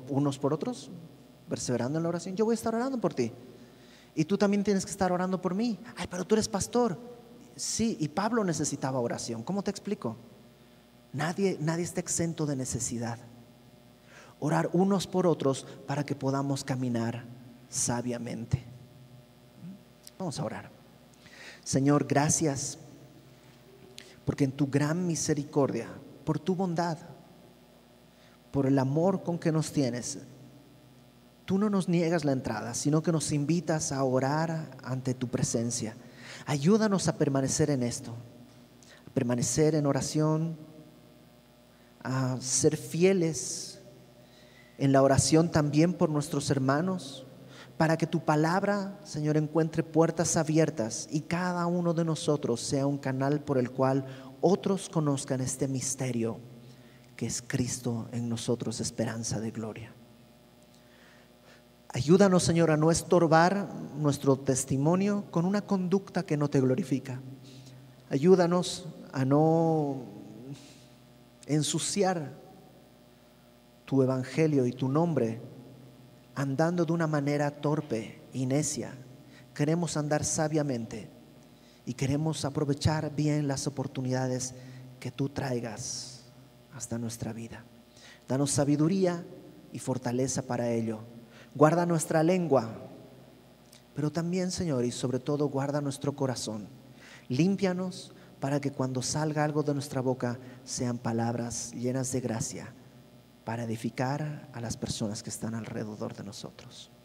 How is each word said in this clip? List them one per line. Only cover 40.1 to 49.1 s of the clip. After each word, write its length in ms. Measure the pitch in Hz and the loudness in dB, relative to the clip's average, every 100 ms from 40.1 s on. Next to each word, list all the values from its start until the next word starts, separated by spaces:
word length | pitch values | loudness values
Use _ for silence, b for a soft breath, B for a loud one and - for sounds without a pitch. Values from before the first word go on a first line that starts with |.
| 151 151 156 165 - - - - - - - - - - - - B B B | 0 2 2 0 -6 -14 -20 -20 -20 -20 -20 -20 -20 -20 -20 -20 B B B
a 340 | - 131 127 127 | -4 0 0 -2
ser 360 | - - 156 156 | -2 4 4 2
fieles 1040 | - 160 185 196 165 151 - - - - - - - - B B B B B B | -4 4 4 6 2 -2 -6 -8 -10 -14 -20 -20 -20 -20 B B B B B B
en 140 | 139 | 6
la 100 | 135 | 8
oración 480 | 135 135 - 156 165 | 8 6 6 6 6
también 440 | 165 147 147 170 | 4 4 6 4
por 160 | 170 175 | 4 2
nuestros 420 | 151 143 143 139 | 2 0 -2 0
hermanos, 760 | 135 131 143 185 185 - - - - B B B - | 0 2 2 2 -4 -6 -14 -18 -20 B B B 0
para 220 | 160 160 | 2 2
que 80 | 160 | 2
tu 180 | 165 | 0
palabra, 760 | - 151 160 185 202 202 196 190 | 2 4 4 2 2 -2 -4 -12
Señor, 320 | - | -10